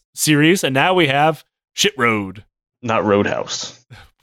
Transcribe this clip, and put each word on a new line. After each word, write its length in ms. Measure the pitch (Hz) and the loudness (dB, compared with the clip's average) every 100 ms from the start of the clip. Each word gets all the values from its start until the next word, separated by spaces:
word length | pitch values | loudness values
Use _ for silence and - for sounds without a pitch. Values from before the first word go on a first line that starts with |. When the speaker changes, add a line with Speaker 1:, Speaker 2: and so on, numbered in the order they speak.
| _ | _
Speaker 1:
series, 500 | - - 147 156 190 | -6 0 2 4 2
and 80 | 151 | 0
now 220 | 135 160 | 0 2
we 140 | 185 147 | 2 0
have 360 | 139 156 151 - _ _ | 2 0 -2 -8 _ _
shit 180 | - 208 - | -4 -2 0
road. 460 | 120 110 95 98 - _ _ _ | 0 0 -4 -12 -20 _ _ _
Speaker 2:
Not 240 | 120 110 | -4 -2
Roadhouse. 800 | 101 101 101 - - - - - _ - - _ | 2 0 0 -4 -8 -10 -12 -16 _ -20 -20 _